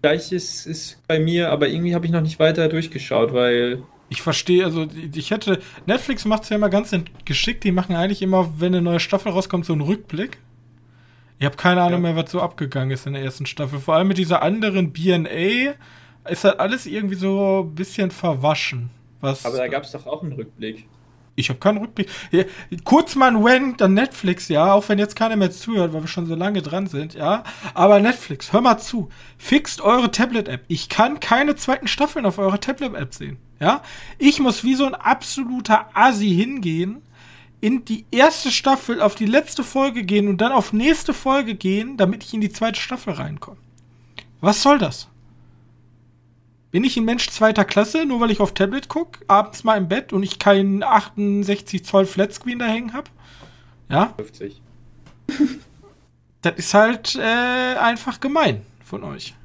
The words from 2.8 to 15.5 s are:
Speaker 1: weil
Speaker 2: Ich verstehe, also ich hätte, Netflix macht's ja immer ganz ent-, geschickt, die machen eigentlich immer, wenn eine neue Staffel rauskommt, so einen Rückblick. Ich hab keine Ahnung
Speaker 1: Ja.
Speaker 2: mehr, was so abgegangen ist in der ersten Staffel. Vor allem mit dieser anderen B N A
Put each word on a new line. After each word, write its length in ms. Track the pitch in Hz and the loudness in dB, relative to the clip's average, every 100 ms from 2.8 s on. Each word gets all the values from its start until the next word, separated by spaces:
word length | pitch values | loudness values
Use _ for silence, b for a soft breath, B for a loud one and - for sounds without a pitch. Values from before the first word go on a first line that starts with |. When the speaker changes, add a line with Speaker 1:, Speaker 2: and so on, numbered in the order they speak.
| 160 147 135 117 113 | -4 -8 -2 0 2
Speaker 1:
weil 500 | 123 123 120 120 127 135 _ _ | 2 2 2 0 -4 -12 _ _
Speaker 2:
Ich 80 | - | -8
verstehe, 460 | - 147 - 180 185 | -4 -4 2 2 2
also 200 | 160 156 160 160 | -2 -6 -8 -12
ich 160 | 156 - | -10 -6
hätte, 280 | 208 208 185 B B - | -4 0 -2 B B -4
Netflix 400 | 247 - 254 214 | -2 -2 -4 0
macht's 240 | 214 220 | -2 0
ja 60 | 214 | 0
immer 120 | 208 | 2
ganz 240 | 196 - | 0 0
ent-, 320 | 185 165 - | -4 -4 -12
geschickt, 400 | - 139 - 233 | -6 -4 -2 -2
die 80 | 208 | 0
machen 240 | 180 180 170 | 0 0 -2
eigentlich 240 | 185 202 | 0 0
immer, 400 | 190 190 175 151 | 2 2 2 0
wenn 140 | 175 | 0
eine 80 | 180 | 2
neue 180 | 170 170 | 2 0
Staffel 320 | - 196 220 | 0 -2 0
rauskommt, 320 | 180 190 180 | -4 -2 -4
so 80 | 165 | -2
einen 80 | 160 | -2
Rückblick. 560 | 147 214 - 156 247 - _ _ _ _ b b b b b b | 0 -2 -4 -8 -8 -10 _ _ _ _ b b b b b b
Ich 80 | 139 | -4
hab 100 | - | 0
keine 240 | 180 180 | 2 4
Ahnung 240 | 175 175 | 2 2
Speaker 1:
Ja. 80 | 175 | 0
Speaker 2:
mehr, 100 | 165 | -2
was 80 | 160 | -2
so 120 | 180 | -4
abgegangen 480 | 175 - 143 135 131 | -4 -4 -6 -4 -4
ist 160 | 131 139 | -4 -6
in 80 | |
der 80 | 139 | -8
ersten 240 | 135 127 131 | -8 -8 -10
Staffel. 320 | - 139 143 | -6 -6 -6
Vor 160 | 135 | 2
allem 140 | 160 190 | 2 4
mit 100 | 185 | 2
dieser 240 | 175 175 | 2 2
anderen 500 | 160 214 214 190 170 | 2 0 -2 0 -2
B 180 | 135 180 | 0 2
N 160 | 175 160 | 2 0
A 1000 | 147 180 | -2 0